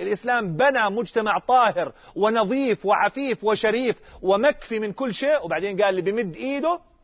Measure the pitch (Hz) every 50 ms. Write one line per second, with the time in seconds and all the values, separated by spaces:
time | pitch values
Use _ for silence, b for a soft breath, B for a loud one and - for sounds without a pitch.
0 | 180 196 208 - - 240 247 240 214 180 156 - 254 285 269 247 220 202 196 226
1 | 226 - - 233 214 214 190 185 - - 254 254 240 208 151 175 160 135 - B
2 | B B B 170 202 220 226 233 214 185 254 277 277 247 202 - - 196 202 -
3 | 190 208 - 269 277 262 214 - 202 214 214 - - 214 214 240 262 233 - -
4 | - B B B B 185 196 202 240 294 294 - - - 226 214 220 208 185 -
5 | 269 247 190 - 269 233 208 185 170 170 165 160 185 202 196 180 208 196 190 185
6 | 170 190 208 233 220 180 156 220 240 262 277 277 254 330 349 339 _ _ _ _